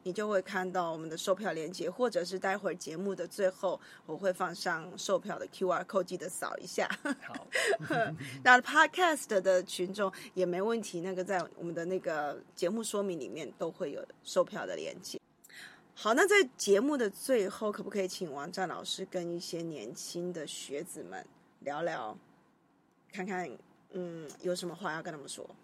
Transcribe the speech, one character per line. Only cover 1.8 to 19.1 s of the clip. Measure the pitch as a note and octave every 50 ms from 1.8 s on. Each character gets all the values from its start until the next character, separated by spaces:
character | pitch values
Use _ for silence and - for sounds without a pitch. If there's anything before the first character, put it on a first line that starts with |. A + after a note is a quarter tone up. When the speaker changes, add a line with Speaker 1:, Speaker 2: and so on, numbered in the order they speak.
| F3 E3
Speaker 1:
或 | F#3 - B3 A#3+
者 | - F3 F3
是 | F3 F#3+
待 | F#3 F3+ F#3+ F#3+
会 | G#3 G3 F#3+
儿 | D#3
节 | F3+ - - D#3
目 | E3 G3 G3+ F#3+
的 | F3+ E3+
最 | E3+ - - G3+ F#3
后， | F#3 - - F#3 D3+ - - - - - -
我 | - D#3
会 | D#3 F#3+ F#3+ F#3
放 | F3+ F#3 E3+ F3
上 | - - F#3+ E3+ D#3+ D#3+ F3+ F#3+
售 | G3+ - - G3
票 | E3+ F3 G#3 - -
的 | - F#3 -
Q | - G3 F#3
R | F3+ F3+ F3+
code， | - - G3 F3+
记 | - F3+
得 | F3+ -
扫 | F3+ - - - - -
一 | - -
下。 | F3 - - G#3 - - - -
Speaker 2:
好。 | D4 C#4 - - - A3+ - - - - C5 B4 A#4+ G4+ - D#3
Speaker 1:
<laughs> | - D#4+ A#3+ A3+ - D#3 - C#3+ C3+ B2 C#3 C3
那 | B3+ B3+ B3
Podcast | - - C#4 D4+ D#4+ D4 - F4 F#4 E4+ D#4 C#4 - - A3 F#3+
的 | F3+ F#3+ F#3 F3+ F#3
群 | - - - F3+ F#3 F#3+
众 | G3+ G#3 F#3+ - - - - -
也 | F#3 F#3
没 | F3 F3 F3+
问 | G3 A3 A#3 A#3
题， | G3+ - - E3+
那 | E3 F#3+ F#3+
个 | F3+ F3+
在 | F#3+ G3 F3+ D#3+ - -
我 | - E3
们 | E3+ E3
的 | E3 E3+
那 | F3 F#3
个 | F#3 - F3+ D#3+ D3+ D3 D3 C#3+ - - - -
节 | - - E3+
目 | G#3 A3+ A3
说 | - - G3+
明 | G3+ G3 F3+
里 | D#3+ B2+ F#2
面 | G#2 D3+ D#3 A2+ -
都 | - F3+ E3
会 | D#3 - F#3 C#3+ -
有 | - - - - _ _
售 | - - F#3+ F3
票 | - G#3 F3 A#2
的 | F2+ F2+
链 | D#2 D#2 D#2 - -
接。 | - - - - _ _ _ _ _ - - - - - - - - _ _ -
好， | - G#3+ A3+
那 | C#4 G4
在 | F#4+ G#4 G4+ F4+ B3+ -
节 | - - - G3 G3
目 | A#3+ C#4+ D4+
的 | C4+ A#3+ G3+
最 | - - - - C4 A#3 F#3+ G3
后， | - - A3 G#3+
可 | G3+ A3 F#3
不 | G3+
可 | - G3+
以 | F#3+
请 | F#3 - - F#3+ D#3+
王 | C3+ C#3+ C#3+ E3+
战 | F#3 - F#3+ E3
老 | C3 -
师 | - - - - F#3+ F#3+